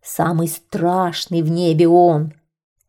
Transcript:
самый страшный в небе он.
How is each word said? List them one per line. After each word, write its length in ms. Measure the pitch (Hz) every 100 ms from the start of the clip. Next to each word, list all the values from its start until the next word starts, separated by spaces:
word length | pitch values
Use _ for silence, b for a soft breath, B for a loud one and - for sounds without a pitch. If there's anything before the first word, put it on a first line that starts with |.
| -
самый 440 | - 165 165 165
страшный 920 | - _ 160 170 185 185 160 - 170
в 80 | 156
небе 380 | 165 175 156 170
он. 460 | 175 175 151 151 - _ _ _ _